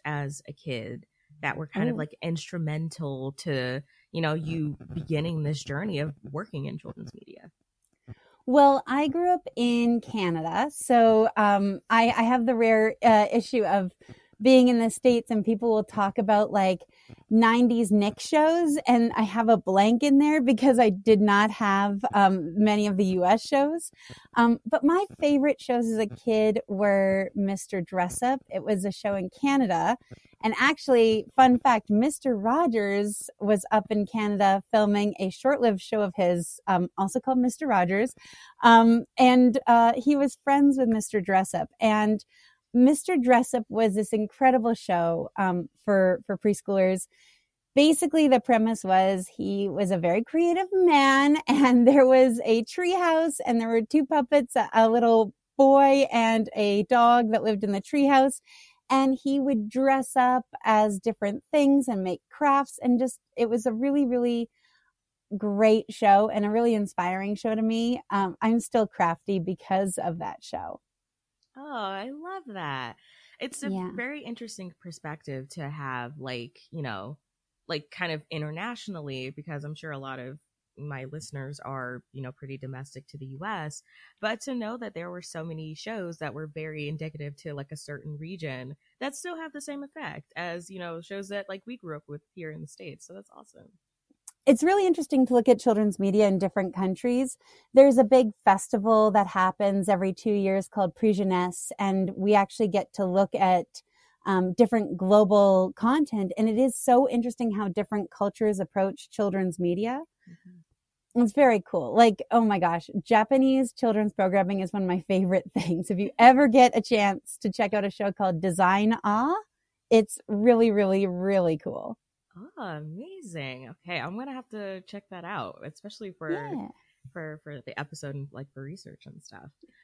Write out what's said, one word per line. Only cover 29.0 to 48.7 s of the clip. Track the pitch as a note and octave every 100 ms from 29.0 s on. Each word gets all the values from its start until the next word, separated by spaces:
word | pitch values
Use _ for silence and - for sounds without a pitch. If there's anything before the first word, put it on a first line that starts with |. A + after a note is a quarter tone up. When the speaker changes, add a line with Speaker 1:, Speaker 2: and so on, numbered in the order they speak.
| G#3 G3
Speaker 2:
in | F#3
Canada. | - C#4+ C#4 A3 E3 E3+ B3 _ - _ _
And | A3 -
actually, | C4 D4+ - A#3+ A3+ A3 - -
fun | C4 B3
fact, | C4+ A3+ -
Mister | G#3 C#4 - C4+ G#3+
Rogers | G#3+ D4 E4+ A3 G3+ G3+ G#3 G#3 - -
was | G3+ G#3 -
up | G#3 -
in | G#3+ G3
Canada | A3 G#3 G3+ G3 G3 -
filming | A3 G#3 G3+ G#3 -
a | F#3+
short-lived | - C4 C#4+ A#3+ F#3+
show | - A3
of | G3+ F#3+
his, | F3+ F3 E3+ - -
um, | F#3 F3+ -
also | G3 F4+
called | - B3+
Mister | B3 - D4+
Rogers. | G3+ F3+ G3 B3+ - - - - _
Um, | A#3+ A3+ A3+ A#3 - -
and, | B3+ B3+ B3 B3+ -
uh, | A#3 A#3 A#3+
he | C4+ C#4+
was | C#4 -
friends | C#4+ C#4 C#4+ C4+
with | A#3+
Mister | A3 - G#3+
Dressup. | F3+ F#3+ F#3+ F3 D3+ _
And | A3+ G#3+ G#3+ G#3+ - _ _ _ _
Mister | A#3+ C4 D4 - C4+
Dressup | A#3+ A#3+ B3 B3 -
was | G3+ A3+ G3
this | G#3
incredible | G#3+ G#3+ - C4 B3+ A3+
show, | A3+ - F3 E3+ E3+ - -
um, | F#3+ F3+ E3 _ -
for, | G3 F#3 F3+ -
for | F#3+
preschoolers. | G#3 G3 - G3 F#3 F#3 - _ _ _ _ _ _
Basically, | C4+ D4+ D4+ D#4+ D#4+ D4
the | G#3
premise | - A3+ A3